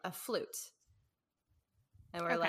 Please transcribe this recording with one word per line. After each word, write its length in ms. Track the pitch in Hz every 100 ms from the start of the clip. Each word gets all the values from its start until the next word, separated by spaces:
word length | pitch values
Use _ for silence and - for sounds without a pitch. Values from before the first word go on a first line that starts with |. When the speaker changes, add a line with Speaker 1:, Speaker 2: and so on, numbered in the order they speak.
Speaker 1:
a 80 | 185
flute. 460 | - - 208 - - - _ _ _ _ _ _ _ _ _ _ _ _ - -
And 80 | 175
we're 100 | 170
Speaker 2:
Okay. 60 | 170